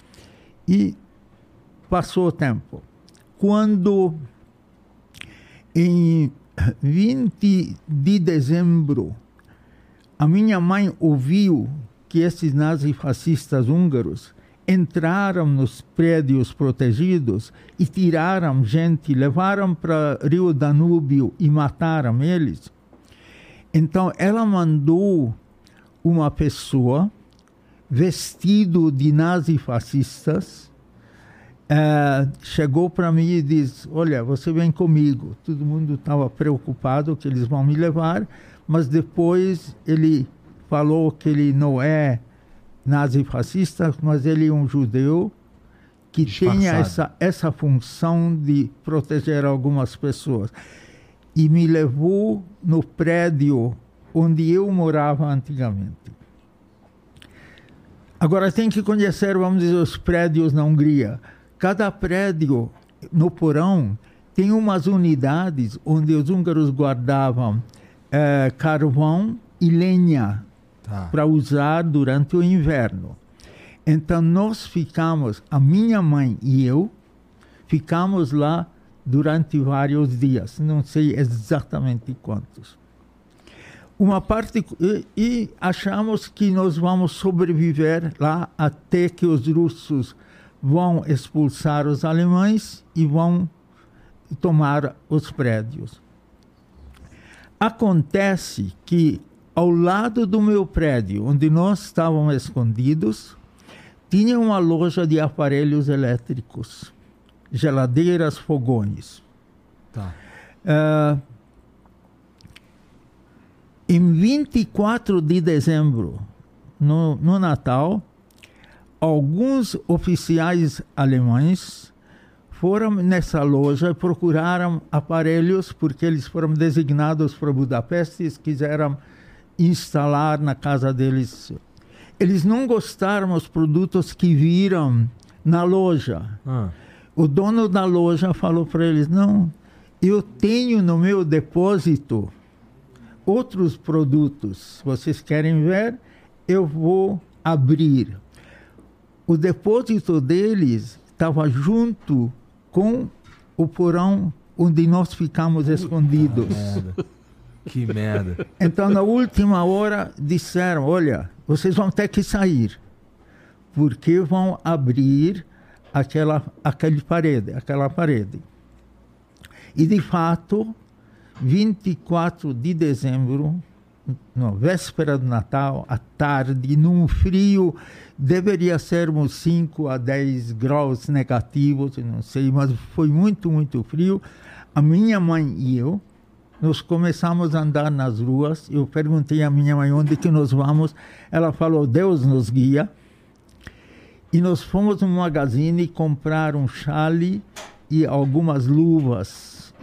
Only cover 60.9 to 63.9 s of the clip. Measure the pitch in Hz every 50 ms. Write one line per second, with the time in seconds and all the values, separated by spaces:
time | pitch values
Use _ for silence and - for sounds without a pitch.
60.9 | 147 139 113 104 127 - - - - _ _ _ _ - 185 185 196 196 214 196
61.9 | - - 190 165 180 190 202 196 175 156 160 135 139 117 117 117 - - _ _
62.9 | _ _ - - - 160 160 175 170 - 165 156 139 151 170 196 196 165 123 98